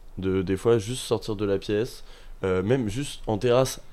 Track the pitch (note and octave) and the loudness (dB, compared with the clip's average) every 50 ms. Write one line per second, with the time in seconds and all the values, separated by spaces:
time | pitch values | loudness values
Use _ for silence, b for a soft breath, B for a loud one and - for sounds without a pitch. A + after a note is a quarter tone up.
0 | - - - - F#2 F#2+ F#2 F#2+ F#2 F2 F#2+ F#2 - A#2 A#2 A#2 F#2+ A2 B2+ B2+ | -16 -14 -8 -4 0 2 2 2 2 2 0 2 4 4 4 4 4 0 -6 -6
1 | - - A#2 G#2 - - G#2+ G2 G#2+ G2 G2 F#2+ - - G#2 G#2 A#2+ B2+ - - | -2 -2 -2 -2 -2 -4 -4 -2 0 0 0 0 0 0 0 0 0 -2 -6 -12
2 | b b b b b b b - - F#2+ F#2 F#2 F#2 G#2+ B2+ C#3 A#2 G2+ G2 C3 | b b b b b b b -4 0 0 2 2 2 2 2 2 2 0 -2 -4
3 | C#3+ - - - - - A2 G2 - B2 A#2+ B2+ C3 - - - - - | -4 -6 -8 -6 -4 -2 -2 0 2 4 4 4 4 2 -2 -6 -12 -6